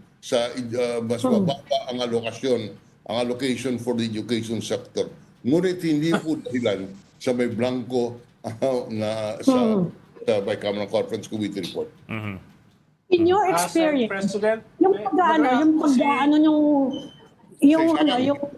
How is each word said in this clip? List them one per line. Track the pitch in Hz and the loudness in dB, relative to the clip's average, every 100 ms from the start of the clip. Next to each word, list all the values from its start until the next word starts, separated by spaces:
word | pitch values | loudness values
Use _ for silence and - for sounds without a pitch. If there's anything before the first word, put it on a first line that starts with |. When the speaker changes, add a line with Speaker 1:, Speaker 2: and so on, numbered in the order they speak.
| - _ | -20 _
Speaker 1:
sa, | - 123 120 | -2 0 0
uh, | 131 117 120 120 120 | -4 -6 -4 -2 -2
mas | 113 117 | -4 -2
Speaker 2:
Hmm. | 254 220 | 2 2
Speaker 1:
mababa | 175 - - - 131 | 2 -2 -4 -4 -4
ang | 123 | -6
allocation, | 123 117 113 113 131 117 107 - - _ - | -2 -2 -4 -4 0 0 -2 -12 -20 _ -6
ang | 113 123 | -4 -2
allocation | 123 135 117 131 117 | -2 -2 -2 -4 -4
for | 117 117 | -2 -2
the | 113 | -2
education | 107 107 113 113 107 | -4 -4 -4 -2 -6
sector. | - 107 - 101 90 - - _ | -4 -6 -4 -6 -6 -8 -20 _
Ngunit | 120 165 180 180 | 0 2 2 -2
hindi | 170 147 160 | 0 0 2
po | 185 160 143 | 0 -2 -4
Speaker 2:
<laughs> | - | -4
Speaker 1:
dahilan | 127 113 95 95 - - _ | -2 -2 -2 -6 -16 -20 _
sa | 131 123 | -4 -2
may | 120 | -2
blanco, | 107 123 127 117 127 117 120 - _ 117 | -2 -2 -4 -4 -2 -2 -6 -18 _ -12
uh, | 113 135 123 117 | -4 -2 -2 -4
na | 110 107 110 107 - | -4 -4 -4 -6 -2
sa, | 269 254 | 2 4
Speaker 2:
Hmm. | 226 202 170 - - - | 2 2 -2 -6 -20 -6
Speaker 1:
sa | - 107 | 0 0
Bicameral | 101 101 104 104 98 | 0 -4 -4 -4 -2
Conference | 107 95 107 - | -2 -2 -6 -6
Committee | 110 101 98 | -6 -4 -6
report. | 87 - 78 - - | -6 -8 -10 -12 -12
Speaker 3:
Mm-hmm. | 110 104 95 - - _ _ _ _ - | -8 -8 -10 -14 -20 _ _ _ _ -2
Speaker 2:
In | 349 339 | 2 4
your | 392 370 | 2 2
Speaker 4:
Ah, | 339 - | 0 0
Sen. | 330 311 285 | 0 0 0
Speaker 2:
experience, | 220 | -2
Speaker 4:
President, | 196 196 214 214 226 - - | -2 -4 0 0 -2 -6 2
Speaker 2:
yung | 381 | 2
Speaker 4:
may | 403 | 2
Speaker 2:
pag-ano, | 403 330 339 320 | 0 2 4 4
Speaker 4:
mag-react | 269 254 | 4 4
Speaker 2:
yung | 311 311 | 4 4
Speaker 4:
po | 302 | 4
si | 254 | 4
Speaker 2:
pag-ano | 285 277 285 302 | 4 2 4 4
yung, | 311 302 294 285 269 302 - - - _ _ - | 6 4 4 2 0 -4 -10 -18 -20 _ _ 4
yung | 285 320 330 | 6 6 4
Speaker 1:
Say | 302 | 4
Speaker 2:
ano, | 302 | 2
Speaker 1:
something. | 247 269 | 2 0
Speaker 2:
yung, | 285 285 | 0 -4